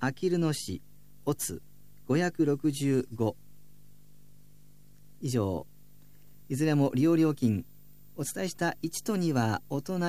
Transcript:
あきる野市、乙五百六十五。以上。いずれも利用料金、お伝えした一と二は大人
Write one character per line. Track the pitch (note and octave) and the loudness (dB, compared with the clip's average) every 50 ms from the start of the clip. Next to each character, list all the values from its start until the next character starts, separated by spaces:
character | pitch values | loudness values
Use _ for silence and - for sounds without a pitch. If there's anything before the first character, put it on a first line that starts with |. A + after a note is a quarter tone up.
あ | B2 C3+ - | -4 -4 -2
き | - F#3 F3+ | 0 0 2
る | F3+ F3 | 4 4
野 | E3 D#3 C#3+ | 4 2 2
市、 | - - - F2+ - - - - - - - - - - | 0 -4 -6 -6 -8 -8 -12 -18 -18 -18 -16 -18 -4 -2
乙 | C#3 C#3+ - - - F2 - - - - - - - - - - | -2 0 0 -2 -6 -6 -8 -10 -14 -16 -16 -16 -16 -16 -8 -2
五 | - C3+ | 2 2
百 | E3 F3+ F3 - - D#3 | 4 2 2 2 2 2
六 | D3 C#3 C#3+ - D3+ | 2 2 2 2 0
十 | C#3 D3 C#3 C#3 C3+ C3 - - A#2 | 0 2 2 4 4 4 2 0 -2
五。 | A2 A2+ G#2 - - - - - - - - - - - - - - - - - - - - - - - - - - - - - - - - - - - - - - | 0 0 0 0 -4 -8 -16 -16 -16 -16 -16 -16 -18 -18 -18 -20 -20 -20 -20 -20 -20 -20 -20 -20 -20 -20 -20 -20 -20 -20 -20 -20 -20 -20 -20 -20 -20 -20 -20 -12 -8
以 | - B2+ | -4 0
上。 | B2 A#2 G2+ G2 F2+ C#2 - - - - - - - - - - - - - - - - - - | 2 2 2 2 0 -2 -4 -8 -14 -18 -18 -20 -20 -20 -20 -20 -20 -20 -18 -18 -18 -16 -8 -6
い | C#3 | -2
ず | C3 D#3 | 2 4
れ | D#3 D3 | 4 6
も | C#3+ C#3 - - | 6 6 4 4
利 | B2+ | 4
用 | D3+ E3 E3+ | 6 6 6
料 | D#3+ D#3+ D#3 C#3+ | 6 6 4 4
金、 | - B2+ A2+ G#2 F#2 - - - - - - - - - - - | 4 2 2 2 2 -2 -6 -12 -18 -18 -18 -18 -18 -18 -12 -8
お | - D3 | -6 -6
伝 | - - G3 F#3+ | -6 -4 -4 -4
え | F3 | -4
し | - | -2
た | - E3+ E3+ - - | 0 0 0 0 -2
一 | - E3 - - | -4 -6 -6 -4
と | - - G#3+ F#3 | -2 -2 0 2
二 | F3 D#3+ C#3 | 2 4 4
は | B2 A2+ A2 G#2 - - - | 4 4 4 2 0 -2 -4
大 | - D3 | -4 -4
人 | - - F#3+ F3+ F3 | -4 -2 -2 0 0